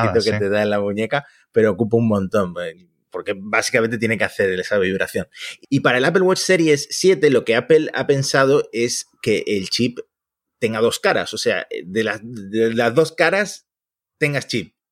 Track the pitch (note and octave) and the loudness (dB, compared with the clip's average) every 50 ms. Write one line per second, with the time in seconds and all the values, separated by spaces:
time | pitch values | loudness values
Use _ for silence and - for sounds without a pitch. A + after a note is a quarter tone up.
0 | A#2 G2+ F2+ A2+ G#2 A2 G#2 G#2 G2+ G2 G#2 G#2 G#2+ G#2 G#2 G#2 G2+ G2+ G2+ G#2+ | 2 2 0 0 0 0 -2 0 0 0 0 0 0 0 0 -2 -2 -4 -4 -4
1 | A2+ - C#3+ C#3+ - - _ _ _ _ - A2+ A2 G#2+ F#2 A#2 A#2 G2+ A2+ A#2 | -4 -2 -4 -4 -6 -8 _ _ _ _ 2 2 4 4 2 2 0 2 2 2
2 | A#2 A2 G#2 G2 F#2+ F2+ A2 G#2 F#2 F2+ E2+ F2 F2 E2 D#2+ F#2 F2+ _ _ _ | 2 2 2 0 0 0 0 0 -2 -2 -4 -8 -10 -10 -12 _ _ _ _ _
3 | _ _ - F2+ E2 G2+ G2+ F#2+ G2 G#2+ A2 A2+ G#2+ - B2+ A#2+ A2+ A2+ A#2+ G#2 | _ _ -12 -10 -6 -8 -8 -8 -6 -4 -2 -2 -2 0 0 0 0 0 -2 -2
4 | A2+ A2 A2+ G2 G#2 - - - G2+ F#2+ F#2 F2+ F2+ - G#2 G2+ F#2 F#2+ F#2+ F#2 | -2 -2 -2 -2 -2 -4 -2 0 0 0 0 -2 -2 -2 0 0 0 0 0 -2
5 | E2+ - - G2+ E2+ - - - - - - - - - C#3+ C3 D3 C3+ B2 B2 | -4 -4 -6 -8 -8 -8 -12 -16 -16 -16 -16 -14 -6 -2 -2 2 2 2 2 2
6 | C3+ F3 E3+ F#3 F3+ F#3 F#3 F#3 - - F#3 E3+ E3 D#3 D3 C#3+ - - - - | 2 2 2 2 2 2 2 0 2 0 2 2 4 2 2 2 0 -6 -4 0
7 | - F#3 F#3 C3+ D3+ D3 B2 A2 - A2 A2+ B2 A#2+ - D#3+ D#3 D#3 - - B2+ | 2 2 4 4 4 4 4 4 2 2 0 0 2 4 4 4 2 0 -4 -4
8 | B2+ - C#3 C#3 C#3 - - C#3 C3+ C3+ C#3+ D3+ - - - A#2 A#2+ B2 - - | 0 0 0 0 0 0 2 2 4 4 4 2 0 -2 -2 -2 -2 -2 -2 -6
9 | - _ _ - - A2+ G#2 - - - G#2 G2 F#2+ - - - A#2+ B2 - - | -10 _ _ -4 0 0 0 0 0 -2 -2 -4 -4 -4 -2 -2 -2 -2 -2 -6
10 | - _ _ _ _ _ _ _ _ _ _ - A#2+ A2 A2+ A2 A#2 A2 - - | -16 _ _ _ _ _ _ _ _ _ _ -4 -4 -2 0 2 0 0 0 0
11 | - - - - - - G#2+ - - A#2 G2 E2 - - - A#1 - F2 F#2+ A2+ | 0 0 0 0 -2 -6 -6 -4 -2 -2 -2 -2 -4 -8 -10 -12 -10 -6 -4 -2
12 | G#2+ G#2 G2+ - G#2+ A#2 B2 G#2+ G2 G2 G#2+ A2 A2+ A2+ A2+ A#2+ A#2 A2+ A#2 D#3+ | -2 -2 -4 -6 -8 -14 -14 -14 -10 -6 -2 0 0 0 2 0 0 2 2 2
13 | D#3 D#3 - - E3 E3 F#3+ G3+ G3+ G3 - - _ _ _ _ _ _ _ _ | 0 0 2 0 2 2 2 0 -2 -4 -8 -16 _ _ _ _ _ _ _ _
14 | _ _ _ - D3+ D3 C#3+ B2+ - - C3 A2 D#2+ - _ _ _ _ | _ _ _ -4 -4 -2 -2 -4 -6 -4 -6 -6 -6 -8 _ _ _ _